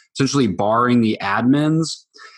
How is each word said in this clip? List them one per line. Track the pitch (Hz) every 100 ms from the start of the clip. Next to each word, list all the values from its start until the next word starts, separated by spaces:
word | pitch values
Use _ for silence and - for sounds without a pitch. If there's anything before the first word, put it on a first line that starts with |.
| _ -
essentially | 135 135 117
barring | 87 104 113 123 120
the | 113 107
admins | 98 104 120 143 151 160 160 - _ - -